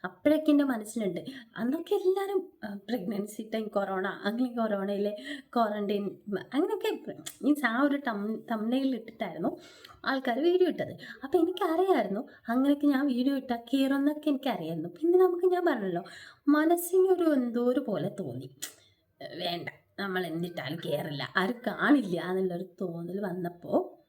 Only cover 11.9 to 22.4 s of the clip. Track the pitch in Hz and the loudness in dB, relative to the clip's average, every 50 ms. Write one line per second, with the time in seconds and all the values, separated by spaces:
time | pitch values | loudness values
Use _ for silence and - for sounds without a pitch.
11.9 | 359 262 208 190 196 208 285 - - - _ - 233 254 269 285 285 285 294 285 | 4 4 4 0 -2 -4 -6 -8 -16 -14 _ 0 2 4 4 4 4 4 4 4
12.9 | 277 262 285 285 247 240 247 277 277 269 262 - 233 233 - - - 269 269 269 | 4 4 2 2 2 2 2 2 0 0 -2 -4 -4 -6 -2 0 2 2 4 2
13.9 | 277 277 277 294 302 302 - 311 285 254 - 269 214 175 160 156 170 165 156 170 | 2 2 2 2 0 2 0 0 0 0 0 -2 -2 -2 -4 -4 -4 -4 -6 -8
14.9 | - - 302 339 349 370 370 359 349 349 359 370 359 359 359 339 285 226 202 190 | -6 -2 2 4 6 6 6 6 4 2 2 2 2 4 2 2 0 2 -2 -2
15.9 | 170 175 - - - - - - - _ _ 285 294 302 311 320 349 339 - - | -2 -2 -4 -6 -16 -18 -20 -20 -20 _ _ 2 4 4 6 4 4 2 2 2
16.9 | 359 381 370 381 370 349 339 320 294 262 247 240 220 240 240 247 254 285 277 240 | 4 4 6 6 4 4 4 4 4 2 2 0 0 2 2 2 2 2 0 -2
17.9 | 196 156 143 202 - - 180 135 117 127 139 139 - _ - - - _ _ _ | -2 -2 -2 -4 -4 -6 -8 -8 -8 -8 -10 -12 -14 _ -16 -16 -16 _ _ _
18.9 | _ _ _ _ _ _ 139 - - 160 185 175 170 170 - - - - _ _ | _ _ _ _ _ _ -16 -14 -10 -6 -4 -4 -4 -4 -8 -10 -12 -14 _ _
19.9 | _ - 202 196 185 180 180 165 156 170 170 180 170 - 131 131 175 170 - 165 | _ -8 -6 -2 -2 -2 -2 -2 -4 -4 -4 -6 -6 -8 -8 -6 -8 -6 -4 -4
20.9 | 147 147 - 160 147 139 127 123 - 190 185 208 240 233 - 214 170 156 170 214 | -4 -4 -4 -6 -6 -6 -8 -2 0 0 0 0 -2 -4 -4 -6 -2 0 4 4
21.9 | 294 277 220 190 175 165 165 180 185 190 | 4 4 4 0 -4 -4 -2 -2 0 0